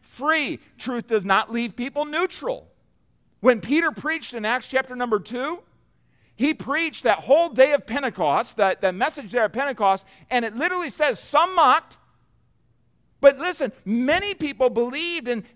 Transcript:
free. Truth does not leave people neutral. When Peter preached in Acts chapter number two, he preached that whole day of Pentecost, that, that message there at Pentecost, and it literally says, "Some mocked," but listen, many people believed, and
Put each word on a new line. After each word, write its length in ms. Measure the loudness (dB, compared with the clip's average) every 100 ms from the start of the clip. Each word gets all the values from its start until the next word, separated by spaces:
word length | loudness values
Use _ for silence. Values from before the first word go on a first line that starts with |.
free. 600 | -20 -6 0 0 -2 -6 _ -12
Truth 300 | -6 -6 -2
does 160 | -2
not 260 | 2 0 0
leave 240 | -4 -4
people 300 | -6 -6 -4
neutral. 680 | -4 -2 -2 -4 -8 -8 -10 _ _ _ _ _ _ _
When 200 | 2 2
Peter 300 | 0 0 0
preached 440 | -2 -4 -6 -8
in 100 | -6
Acts 240 | -4 -4 -2
chapter 260 | -4 -4
number 240 | -6 -2 -2
two, 460 | -2 -6 -6 -8 -12 _ _ _ _ _ _ -2
he 180 | -2
preached 480 | -2 -4 -4 -4 -2
that 160 | 0 0
whole 300 | 4 4 4
day 240 | 4 4
of 140 | 4 0
Pentecost, 720 | -4 -4 0 2 2 0 0
that, 240 | 0 2
that 120 | -2
message 380 | 0 -2 -4 -6
there 120 | -2
at 80 | -2
Pentecost, 540 | -2 -4 0 2 0 -4 -20 -4
and 140 | -2
it 100 | -2
literally 360 | -2 -2 -2 -4
says, 280 | 0 0 0
"Some 380 | 0 2 4 4
mocked," 400 | 4 4 0 -16 _ _ _ _ _ _ _ _ _ _ _ _
but 160 | 6 6
listen, 360 | 2 -4 -6 -6
many 480 | -4 0 2 0 0
people 380 | -4 -6 0 0
believed, 580 | 2 -2 -2 -4 -4 -4
and 160 | -6 -8